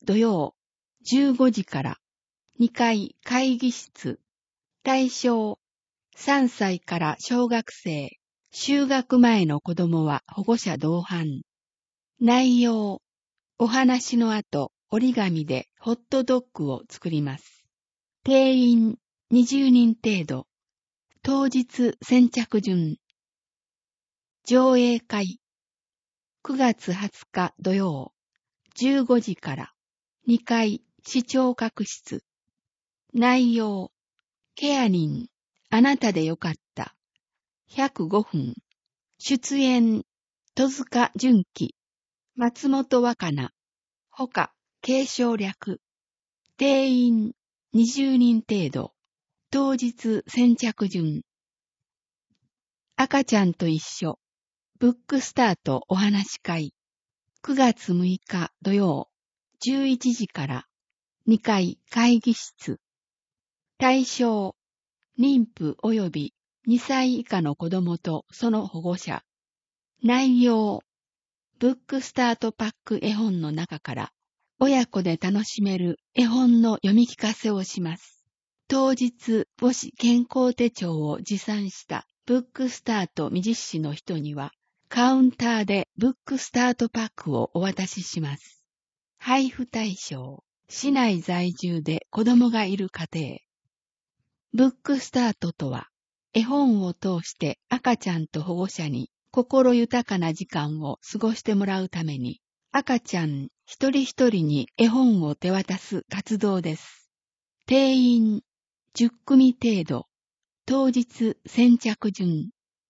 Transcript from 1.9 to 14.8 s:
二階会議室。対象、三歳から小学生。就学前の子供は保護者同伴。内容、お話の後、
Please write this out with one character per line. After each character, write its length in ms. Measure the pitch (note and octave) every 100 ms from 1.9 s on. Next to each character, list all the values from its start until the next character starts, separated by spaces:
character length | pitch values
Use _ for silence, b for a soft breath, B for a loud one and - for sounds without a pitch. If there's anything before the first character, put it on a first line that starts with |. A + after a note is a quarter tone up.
| - _ _ _ _ _ -
二 100 | A#3
階 460 | - A#3 A3 - _
会 340 | - B3 C4 A#3+
議 140 | B3+
室。 480 | - - - - - _ _ _ _ _ _
対 260 | C4 C4 B3+
象、 500 | - B3 A#3 G#3+ G#3 _ _ _ _ _ -
三 320 | - C#4 B3
歳 320 | - G3 F3+
か 200 | - E3+
ら 160 | D#3 -
小 280 | - A#3+ A#3+
学 240 | A#3 -
生。 480 | - F#3 D3+ C#3 - _ _ _
就 340 | - - C#4+ C4+
学 320 | C4+ B3 B3
前 260 | A#3+ A3 E3
の 140 | D3
子 160 | - E3+
供 300 | E3+ E3 D#3
は 180 | C#3 _
保 160 | -
護 140 | G3 A#3
者 200 | G3 D3
同 240 | D3+ F3
伴。 400 | F3 F3 D#3 C3 - _ _ _ _ _ _ _
内 400 | A#3 B3 C4 B3
容、 400 | A#3+ A3+ G#3 F#3+ _ _ _ _ _ -
お 100 | A#3
話 480 | C4 B3+ B3+ - A#3+
の 160 | A3+
後、 400 | G#3+ - D3 C3+ _